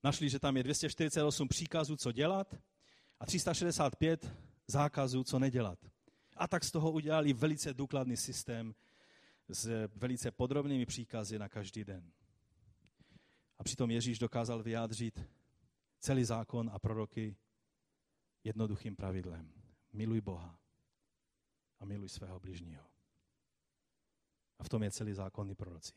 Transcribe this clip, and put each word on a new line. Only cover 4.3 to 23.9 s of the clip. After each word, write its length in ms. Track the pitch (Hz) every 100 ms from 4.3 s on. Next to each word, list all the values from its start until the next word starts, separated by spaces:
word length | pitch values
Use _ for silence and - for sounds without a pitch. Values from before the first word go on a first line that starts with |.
| - - - -
zákazů, 560 | 139 147 - 135 131
co 160 | 127 131
nedělat. 540 | 135 123 107 87 - _ _ _ _ -
A 120 | 175
tak 160 | 175
z 80 | -
toho 200 | 165 156
udělali 420 | 156 151 156 147
velice 400 | 123 151 - 160
důkladný 440 | 127 135 143 127 117
systém 580 | - 123 - 117 113 110 _ _ _ - - _ _
s 400 | - 113 113 107 104
velice 360 | 123 127 123
podrobnými 540 | - 123 139 143 139 120
příkazy 540 | - 117 117 104 107
na 100 | 101
každý 340 | - 101 107
den. 280 | 101 95 85 _ _ _ _ _ - _ _ _ - - _ _ _ _
A 40 |
přitom 280 | - - 120
Ježíš 280 | 117 117 113
dokázal 440 | 120 123 117 117
vyjádřit 680 | 110 113 113 110 117 - - _ _ _ _ _ _ _
celý 240 | - 135
zákon 460 | 117 113 113 123 113
a 60 | 98
proroky 560 | 104 110 107 - 110 104 _ _ _ _ _ _ _ _ _ _
jednoduchým 520 | 110 107 110 104 117 98
pravidlem. 580 | 98 92 90 85 80 73 - _ _
Miluj 280 | 101 113 113
Boha 380 | 98 87 85 85 _ _ _ _ _ _ _ _ _ _ _ _
a 60 | 98
miluj 240 | 101 95
svého 300 | - 95 92
bližního. 440 | 92 87 87 76 - _ _ _ _ _ _ _ _ _ _